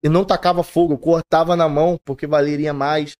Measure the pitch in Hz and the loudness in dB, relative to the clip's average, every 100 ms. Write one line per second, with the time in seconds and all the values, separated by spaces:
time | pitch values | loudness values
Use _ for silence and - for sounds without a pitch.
0 | 151 165 196 190 175 175 170 - 170 143 | 2 0 2 0 0 0 -2 0 0 0
1 | 156 165 156 160 165 175 165 147 165 170 | 0 0 2 0 2 0 0 2 0 -2
2 | - 135 147 151 147 147 151 143 139 156 | -6 -8 -2 0 0 -2 -4 -4 -2 -2
3 | 147 - | -4 -12